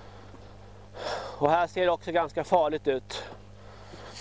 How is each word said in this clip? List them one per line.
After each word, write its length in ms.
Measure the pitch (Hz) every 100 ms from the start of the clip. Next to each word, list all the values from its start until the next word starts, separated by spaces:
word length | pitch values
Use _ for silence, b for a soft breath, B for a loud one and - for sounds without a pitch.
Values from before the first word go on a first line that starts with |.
| B B B B B B B B B B B B B B
Och 120 | 147
här 160 | 165 170
ser 180 | -
det 60 | 180
också 220 | 165 -
ganska 320 | 170 160 -
farligt 440 | 151 180 151 156 -
ut. 360 | 131 - - - B B B B B B B B B